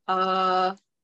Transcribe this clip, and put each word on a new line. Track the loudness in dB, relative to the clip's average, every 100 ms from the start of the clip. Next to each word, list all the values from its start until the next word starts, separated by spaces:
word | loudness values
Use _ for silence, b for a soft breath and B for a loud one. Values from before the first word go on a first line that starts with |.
eh, | -4 -2 0 0 0 2 0 -4 _ _